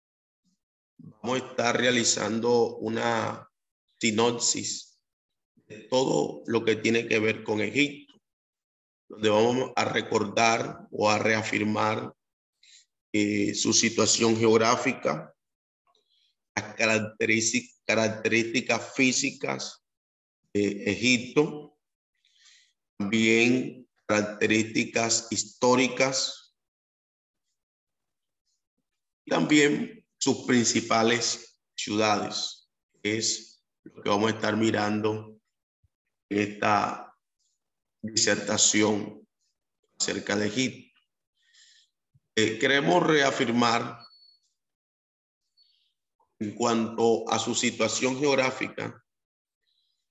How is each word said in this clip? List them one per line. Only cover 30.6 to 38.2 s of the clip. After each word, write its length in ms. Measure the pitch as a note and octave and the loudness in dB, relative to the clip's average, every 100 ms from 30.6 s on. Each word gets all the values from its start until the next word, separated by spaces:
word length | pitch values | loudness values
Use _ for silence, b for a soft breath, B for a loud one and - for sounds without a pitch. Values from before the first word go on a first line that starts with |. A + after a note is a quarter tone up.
| A2+ A2+ - A2+ A2+ A#2+ A2+ - - _ _ - | 4 0 2 2 4 2 0 -6 -10 _ _ -12
ciudades, 920 | - G#2 G#2+ G2+ G2 - - - _ _ _ _ | -4 0 2 2 -2 -6 -8 -10 _ _ _ _
que 160 | G#2 A2 | -4 -2
es 440 | A2 - - _ _ _ | -2 -4 -10 _ _ _
lo 180 | - - | -20 -8
que 60 | - | 0
vamos 240 | G2+ A2 | 2 2
a 20 | |
estar 220 | G#2+ G#2+ G#2+ | 0 -2 0
mirando 840 | A2+ G#2+ G#2 G#2+ G#2+ G#2+ A2 - _ _ _ _ _ _ _ _ _ | 0 0 0 -2 -2 -4 -8 -20 _ _ _ _ _ _ _ _ _
en 80 | G2+ | -2
esta 760 | G#2 - G#2+ G#2 - - - _ _ _ _ _ _ _ _ _ A2 | -2 -2 0 2 0 -6 -14 _ _ _ _ _ _ _ _ _ -8
disertación 1200 | A2 | -2